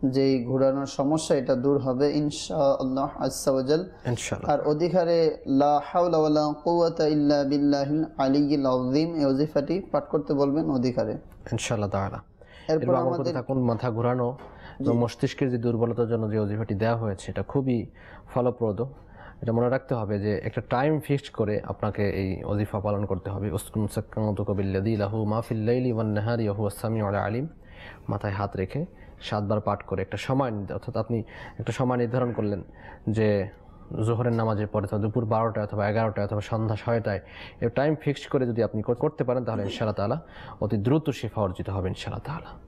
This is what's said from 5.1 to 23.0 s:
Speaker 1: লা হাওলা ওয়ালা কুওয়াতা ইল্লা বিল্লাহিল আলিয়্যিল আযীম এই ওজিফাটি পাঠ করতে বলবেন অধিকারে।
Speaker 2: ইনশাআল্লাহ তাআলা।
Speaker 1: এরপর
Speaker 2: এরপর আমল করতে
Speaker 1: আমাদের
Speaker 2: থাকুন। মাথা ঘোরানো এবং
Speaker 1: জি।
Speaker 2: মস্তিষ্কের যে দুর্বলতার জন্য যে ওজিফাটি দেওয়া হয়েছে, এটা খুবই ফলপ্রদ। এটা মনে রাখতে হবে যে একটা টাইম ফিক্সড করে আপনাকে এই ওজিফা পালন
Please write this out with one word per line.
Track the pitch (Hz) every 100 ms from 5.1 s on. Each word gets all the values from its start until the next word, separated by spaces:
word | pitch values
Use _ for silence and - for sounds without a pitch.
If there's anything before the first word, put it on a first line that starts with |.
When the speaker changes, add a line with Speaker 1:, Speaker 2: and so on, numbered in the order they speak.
| 170 160 - -
Speaker 1:
লা | 135 143 147 147
হাওলা | 185 175 165
ওয়ালা | 156 151 151 147
কুওয়াতা | - 170 165 165 156
ইল্লা | 151 143 147
বিল্লাহিল | 139 143 143 143 139 151 156 -
আলিয়্যিল | 135 139 147 147 135
আযীম | 127 127 135 165
এই | 165
ওজিফাটি | 143 135 147 - 135 170
পাঠ | 196 147 143
করতে | 156 147
বলবেন | 143 139 143 165
অধিকারে। | 135 123 120 107 - - - -
Speaker 2:
ইনশাআল্লাহ | 113 - 117 101
তাআলা। | 98 98 113 - - - - -
Speaker 1:
এরপর | 156
Speaker 2:
এরপর | 123
আমল | 127
করতে | 127
Speaker 1:
আমাদের | 123 -
Speaker 2:
থাকুন। | 156 120 135
মাথা | 123 113 123
ঘোরানো | 113 117 127 120 135 - - - -
এবং | 139
Speaker 1:
জি। | 117
Speaker 2:
মস্তিষ্কের | 117 - 135 - 139
যে | 123
দুর্বলতার | 117 113 117 113 117
জন্য | 113 110
যে | 107
ওজিফাটি | 104 104 110
দেওয়া | 101 110 117
হয়েছে, | 113 95 -
এটা | 95
খুবই | 101 143 131 120 - - - - -
ফলপ্রদ। | - 123 110 113 98 131 - - - - -
এটা | -
মনে | 113 120
রাখতে | 127 -
হবে | 123 104 104
যে | 104 104
একটা | - - -
টাইম | 123 143 156
ফিক্সড | - 139 -
করে | - 107 104
আপনাকে | - - 107 98 101
এই | 92 95 92
ওজিফা | - 104 104 107
পালন | 101 104